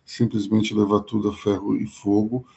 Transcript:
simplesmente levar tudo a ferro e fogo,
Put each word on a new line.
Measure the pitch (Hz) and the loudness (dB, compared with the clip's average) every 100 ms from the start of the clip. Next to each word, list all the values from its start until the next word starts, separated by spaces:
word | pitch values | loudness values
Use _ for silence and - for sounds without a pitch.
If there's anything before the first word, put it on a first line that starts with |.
simplesmente | - - 117 110 98 107 - | -10 -2 0 0 0 0 2
levar | 107 101 104 | 2 2 2
tudo | 104 110 104 | 0 -2 -2
a | 101 | -2
ferro | 104 95 101 - | -2 -2 -2 -2
e | 107 | -4
fogo, | - 101 101 107 123 127 | -6 0 0 0 -4 -8